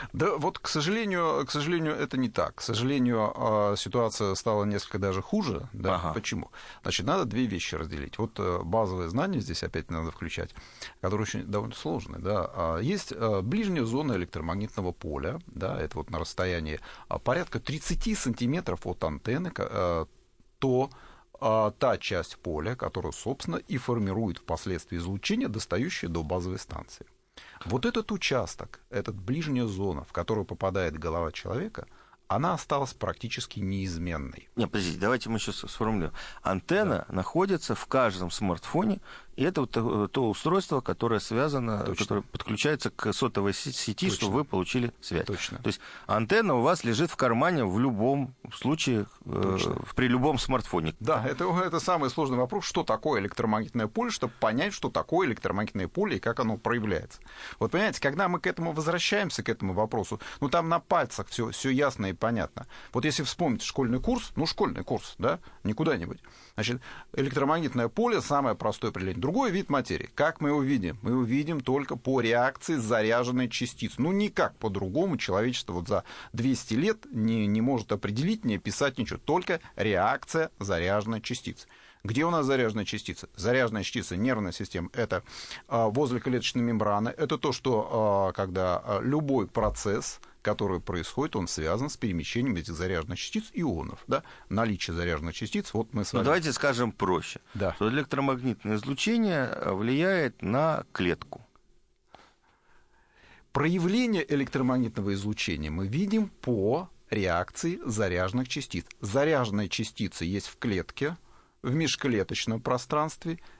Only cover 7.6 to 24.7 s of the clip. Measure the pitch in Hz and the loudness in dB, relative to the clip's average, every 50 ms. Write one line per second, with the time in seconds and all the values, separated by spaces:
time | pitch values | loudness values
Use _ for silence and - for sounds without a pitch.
7.6 | - - 78 80 80 76 82 73 69 - - - 113 113 - - 98 90 90 90 | -4 -4 -4 -4 -6 -6 -6 -6 -8 -6 -4 -2 -4 -2 -2 -2 0 0 0 0
8.6 | 85 85 107 113 107 92 92 90 87 82 92 131 180 202 180 123 98 - 82 - | 0 2 2 2 2 2 0 -2 -2 -2 0 0 0 0 -2 -2 -2 -4 -4 -4
9.6 | 85 85 - 82 78 - 82 80 80 80 - - 87 80 - - 85 - - - | -4 -4 -4 -4 -4 -4 -4 -4 -4 -4 -6 -6 -8 -6 -6 -6 -8 -8 -10 -16
10.6 | - - - - - - - - - 98 104 104 107 - - - - 92 104 104 | -20 -20 -18 -16 -16 -16 -10 -4 -2 -2 0 0 -2 -2 -4 -6 -4 -2 -2 -2
11.6 | 110 113 104 - - 156 170 110 - - - 85 87 95 107 95 82 - - 87 | -2 -4 -6 -6 -4 -4 -4 -4 -4 -8 -10 -6 -2 0 0 0 0 -2 -2 -2
12.6 | 85 82 82 85 113 151 208 190 - - - - 113 110 104 95 92 120 175 220 | -2 0 0 0 0 0 -2 -2 -4 -8 -6 -2 0 2 2 2 0 0 0 0
13.6 | 220 196 175 151 113 113 120 143 156 139 107 87 87 - - 78 78 82 90 101 | 0 0 0 0 0 0 0 0 0 0 0 0 -2 -2 -4 -6 -4 -2 -2 -2
14.6 | 107 - - 104 95 90 85 - - 78 71 67 71 92 143 165 - - - - | -4 -4 -4 -4 -4 -4 -4 -4 -6 -6 -4 -4 -2 -4 -4 -6 -8 -10 -8 -6
15.6 | 92 82 92 - 78 - - 76 76 - 78 80 80 - - - 92 92 87 85 | -4 -4 -2 -2 -4 -4 -4 -6 -8 -6 -4 -6 -6 -4 -4 -2 -2 0 0 -2
16.6 | 78 76 78 - - - - - - - - - - - 135 175 170 - - - | -2 -4 -6 -6 -8 -12 -18 -14 -8 -6 -6 -2 0 0 0 0 -2 -4 -6 -8
17.6 | - - 143 156 - - 165 - - 226 214 - - 131 110 - 120 120 147 180 | -6 -6 -6 -4 -2 -2 -2 0 0 0 0 0 0 -2 -2 0 0 0 0 0
18.6 | - - 90 - - 92 90 - 90 80 76 69 - 107 127 156 185 175 - - | -2 -4 -4 -4 -4 -6 -4 -2 -2 -4 -4 -4 -4 -2 -2 -2 -4 -4 -4 -6
19.6 | - - 107 101 92 87 85 82 80 - - - _ _ _ - - _ _ - | -6 -4 -2 0 0 2 2 0 -2 -4 -8 -20 _ _ _ -20 -20 _ _ -2
20.6 | 139 131 127 127 135 139 - - - - - - - _ - - - 110 110 110 | 0 2 4 2 2 0 -4 -14 -20 -20 -20 -20 -20 _ -8 -2 2 4 4 4
21.6 | 107 107 104 - 143 123 101 - - - 101 87 78 - - - - 87 78 76 | 4 2 2 2 2 2 2 2 0 -2 -2 -2 -2 -4 -8 -10 -6 -4 -2 -2
22.6 | 78 107 127 - - - - - - 78 - - - 113 135 - - 175 165 - | -2 -2 -4 -4 -4 -4 -4 -4 -4 -4 -6 -4 -4 -4 -4 -4 -4 -4 -4 -4
23.6 | - - 151 123 - - 120 117 101 95 95 113 113 95 82 - - - 82 - | -4 -4 -4 -4 0 0 0 0 0 0 0 0 0 -2 -4 -6 -4 -6 -4 -4
24.6 | - 98 | -2 -4